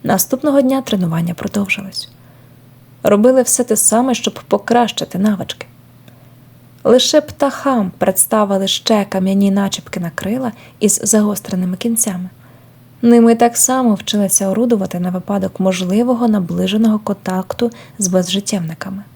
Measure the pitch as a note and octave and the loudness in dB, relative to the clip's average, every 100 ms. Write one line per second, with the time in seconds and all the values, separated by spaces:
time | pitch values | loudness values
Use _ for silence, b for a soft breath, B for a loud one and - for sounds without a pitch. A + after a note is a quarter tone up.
0 | - - - C4 D4+ C#4 B3+ C4+ B3+ G3+ | 0 0 0 -2 2 2 2 0 -2 -2
1 | F3 E3 E3+ E3+ F#3 G#3 G3+ - G3 - | 0 0 -2 -4 -6 -4 -4 -6 -8 -12
2 | - b b b b b b b - - | -14 b b b b b b b -20 -4
3 | - G3+ A#3+ C4 A#3+ - B3 A3 - A3 | 2 4 4 4 2 -2 0 0 2 2
4 | C4 A#3+ - - - G#3 - A#3+ A3+ - | 0 -2 -4 -8 -2 -2 2 2 2 -4
5 | - F3+ G#3 G3 - - - - - - | -8 -2 0 0 -6 -12 -16 -20 -20 -20
6 | b b b b b - - - - B3 | b b b b b -20 -20 -4 2 4
7 | - D4+ D4 - C#4 - C#4 B3 F#3 - | 4 2 0 -4 -4 -2 -2 0 -2 -2
8 | - F#3+ - A3 G3+ G3 G3 - - A3 | -2 0 0 0 2 0 -2 -4 0 0
9 | G3 F#3+ F#3+ G3 G3 G3 G3 - - - | 0 -2 0 2 2 2 -2 -4 -10 -8
10 | E3+ - F#3+ B3 B3+ B B B G#3 - | -8 -6 -6 -4 -6 B B B 0 0
11 | G#3 G#3+ G#3 G3 - F#3 F3+ F#3 A#3 A3+ | 2 2 2 -2 -6 -4 -4 -4 -4 -2
12 | G#3+ F3+ F3+ - b b b b - - | -2 -4 -10 -14 b b b b -20 0
13 | A#3 A#3+ A#3 A#3 A#3 A#3 - C4 B3 G3 | 4 6 6 6 2 2 -2 0 2 0
14 | - G#3 F#3+ - G3 F#3+ A#3+ A3 F#3+ F3+ | -2 -2 0 0 0 0 0 0 -2 -4
15 | F3+ F3+ - G3+ F#3 - F#3+ F#3 F3+ G3+ | -4 -4 -4 -4 -4 0 0 0 0 0
16 | A#3+ A#3 A#3 G#3+ E3+ F3 F#3 G#3 A3+ G#3+ | 2 2 2 0 -2 -2 0 2 2 2
17 | - G3 - F#3 F#3 - A#3 B B - | -2 -6 -4 -4 -4 -4 -4 B B -8
18 | G3 F#3 F3 G3 G3+ G3+ E3 D#3+ F#3+ F#3+ | 0 0 0 -4 -4 -4 -6 -8 -10 -12
19 | - | -14